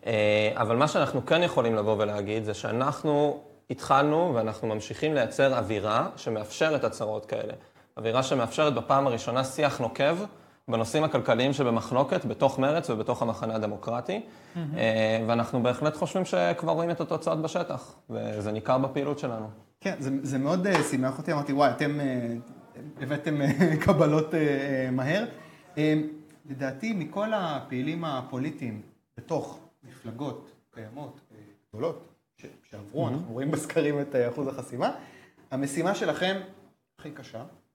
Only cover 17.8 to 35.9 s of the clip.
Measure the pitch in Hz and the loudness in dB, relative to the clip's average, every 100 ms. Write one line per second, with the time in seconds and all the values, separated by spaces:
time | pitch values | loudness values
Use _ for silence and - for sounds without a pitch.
17.8 | - - _ 110 110 107 104 107 107 131 | -10 -20 _ -6 -6 -4 -2 -4 2 2
18.8 | 135 139 139 143 135 113 107 - - _ | 2 0 -2 -2 -4 -6 -8 -14 -20 _
19.8 | 202 170 135 135 135 131 139 180 190 208 | -6 -4 -4 -2 -2 -2 0 0 2 2
20.8 | 151 131 127 131 160 151 143 139 139 120 | 2 0 0 -2 -2 -2 0 4 4 4
21.8 | 151 147 139 127 117 117 - - - - | 0 0 -2 -2 -4 -6 -10 -20 -20 -18
22.8 | 151 - 135 147 165 147 139 139 170 156 | -16 -10 -4 -2 -2 0 2 4 4 4
23.8 | - 156 156 151 156 170 156 139 139 135 | 4 6 6 4 2 2 2 2 0 -2
24.8 | 131 127 131 185 233 - - - - - | 0 0 0 0 -2 -8 -20 -20 -12 0
25.8 | 151 156 151 - - - - 131 139 131 | 2 2 0 -8 -18 -20 -14 -6 -6 -4
26.8 | 220 208 151 - 214 220 175 143 - 127 | -4 -4 -4 -4 -2 0 -2 -4 -4 -4
27.8 | 139 165 165 135 123 127 143 151 123 107 | -2 -2 -4 -4 -6 -4 -4 -4 -8 -8
28.8 | - _ _ - - 120 - - - _ | -12 _ _ -20 -4 -4 -4 -14 -20 _
29.8 | - - 117 113 143 120 - - _ - | -20 -16 -14 -8 -8 -10 -16 -20 _ -18
30.8 | 107 127 143 - _ 107 104 _ _ 107 | -16 -14 -16 -16 _ -20 -20 _ _ -6
31.8 | - - - _ _ _ - - _ 104 | -6 -6 -14 _ _ _ -20 -20 _ -18
32.8 | 101 127 170 135 170 113 139 156 - 170 | -10 -4 -2 -2 -6 -6 -2 -2 0 0
33.8 | 147 147 143 131 120 120 135 135 120 120 | 2 0 0 2 2 0 -4 -6 -10 -2
34.8 | 196 285 - - - _ - 131 139 143 | -2 -2 -14 -20 -20 _ -8 -4 -2 0
35.8 | 165 | 0